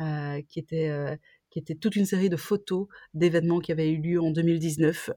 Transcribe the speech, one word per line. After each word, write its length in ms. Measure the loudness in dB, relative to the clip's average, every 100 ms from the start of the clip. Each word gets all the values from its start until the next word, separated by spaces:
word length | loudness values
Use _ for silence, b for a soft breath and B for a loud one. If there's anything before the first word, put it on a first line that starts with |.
euh, 400 | -4 -4 -4 -6 -8
qui 100 | -10
était, 300 | -6 -2 -2
euh, 260 | -2 -4 -6 b b _
qui 100 | -10
était 160 | -8
toute 220 | -4 -2 0
une 80 |
série 240 | 0 2 2
de 80 | 0
photos 500 | -2 -4 -2 -4 -4 B B
d'événements 440 | 2 2 4 2 2
qui 140 | 0
avaient 180 | 0 2
eu 100 | 0
lieu 200 | 0 0
en 100 | 0
deux 120 | 2
mille 160 | 2 2
dix-neuf, 520 | 0 2 2 2 -4